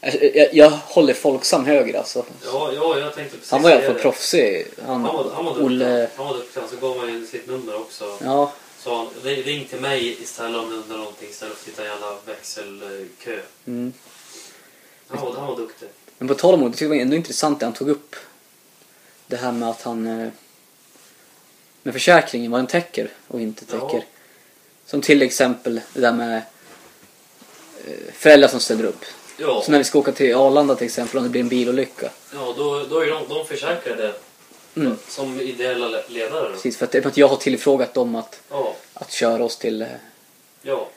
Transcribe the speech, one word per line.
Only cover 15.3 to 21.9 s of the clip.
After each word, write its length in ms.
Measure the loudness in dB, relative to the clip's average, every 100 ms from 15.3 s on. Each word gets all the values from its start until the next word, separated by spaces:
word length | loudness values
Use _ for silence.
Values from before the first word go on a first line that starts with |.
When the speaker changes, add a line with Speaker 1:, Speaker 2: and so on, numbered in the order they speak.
| -8
Speaker 2:
han 120 | -8
var 100 | -8
duktig. 300 | -10 -12 -20 -20 -20 _
Speaker 1:
Men 100 | -4
på 60 | 2
tal 180 | 4
om 180 | 6 4
det, 60 | 0
det 100 | -2
var 80 | 0
ändå 200 | 2 0
intressant 440 | -2 -2 -2 0
det 60 | -4
han 80 |
tog 160 | -4 -2
upp. 260 | -2 -4 -20 -20 _ _ _ _ _ _ _ _ _ _
Det 80 | -6
här 160 | -4
med 180 | -2 -4
att 120 | -4
han, 260 | -6 -6 -6
eh, 220 | -6 -8 -12 _ _ _ _ _ _ _ _ _ _ _ _ _ _
med 100 | -8